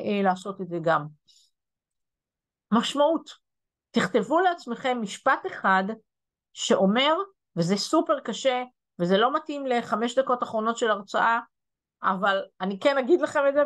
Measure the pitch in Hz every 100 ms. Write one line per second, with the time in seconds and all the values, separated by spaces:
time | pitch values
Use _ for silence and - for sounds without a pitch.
0 | 214 202 196 185 202 190 180 170 160 160
1 | 151 - _ _ _ _ _ _ _ _
2 | _ _ _ _ _ _ _ 226 - 277
3 | 294 320 - - _ _ _ _ _ 233
4 | - 233 202 320 370 349 - 233 262 247
5 | 208 - 269 294 381 - 208 190 190 226
6 | _ _ _ _ _ - - 226 196 233
7 | 285 330 403 _ _ 170 170 202 - 320
8 | 330 285 - - 262 247 247 _ _ -
9 | 175 190 240 302 311 285 269 240 233 214
10 | 240 262 262 247 - 220 220 233 233 202
11 | 202 214 226 233 247 _ _ _ _ _
12 | 190 190 202 196 190 - 190 202 285 269
13 | 247 349 294 302 277 277